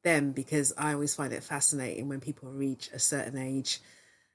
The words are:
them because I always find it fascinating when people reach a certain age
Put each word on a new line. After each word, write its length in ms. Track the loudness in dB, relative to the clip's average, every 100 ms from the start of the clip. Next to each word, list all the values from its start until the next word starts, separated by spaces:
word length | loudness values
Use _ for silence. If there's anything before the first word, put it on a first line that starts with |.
them 280 | 4 6 4
because 420 | 0 0 2 2 2
I 160 | 0
always 220 | 0 0
find 180 | -2 -4
it 100 | -4
fascinating 640 | -6 0 2 2 -2 -4 -4
when 140 | -6
people 300 | -6 -8 -8
reach 400 | -2 -2 -2 -6
a 60 | 0
certain 400 | 2 2 -2 -4
age 420 | -2 -2 -2 -4 -8 -20 -20 _ _